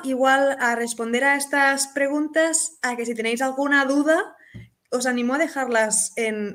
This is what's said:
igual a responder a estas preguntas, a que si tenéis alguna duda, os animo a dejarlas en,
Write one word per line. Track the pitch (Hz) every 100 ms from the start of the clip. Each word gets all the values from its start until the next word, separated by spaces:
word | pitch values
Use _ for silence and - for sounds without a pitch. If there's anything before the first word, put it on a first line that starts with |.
igual | 269 254 262 269 277 269
a | 240
responder | 233 233 - 226 240
a | 277 277
estas | 277 285 277 269 -
preguntas, | - 277 294 302 320 330 320 - -
a | 254 240
que |
si | 233
tenéis | 233 226 233
alguna | 262 262 285 285
duda, | 269 277 294 330 415 - _ - - _ -
os | 247 247
animo | 247 240
a | 277
dejarlas | 320 285 254 226 220 - - -
en, | 220 214 208